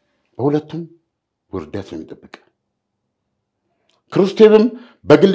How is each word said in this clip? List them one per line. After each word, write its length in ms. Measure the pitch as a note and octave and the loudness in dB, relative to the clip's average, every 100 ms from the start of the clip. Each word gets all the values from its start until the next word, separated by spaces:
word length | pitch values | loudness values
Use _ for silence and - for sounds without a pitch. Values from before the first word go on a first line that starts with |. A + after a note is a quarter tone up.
| _ _ _ - | _ _ _ -8
በሁለቱም 440 | C3 D3+ D3+ D#3 E3 _ _ _ _ _ _ | -4 -4 -6 -14 -16 _ _ _ _ _ _
ውርደት 340 | F#2+ D2+ G2+ F#2 | -16 -14 -16 -16
ነው 80 | D#2+ | -18
የሚጠብቅ። 380 | - - - - _ _ _ _ _ _ _ _ _ _ _ _ _ _ _ _ _ | -20 -20 -20 -20 _ _ _ _ _ _ _ _ _ _ _ _ _ _ _ _ _
ክሩስቼቭም 520 | D#3+ F#3+ - G#3+ G#3+ A#3 - - _ - | -2 -2 2 4 4 2 -4 -18 _ 0
በግል 280 | D3 F3 | 2 4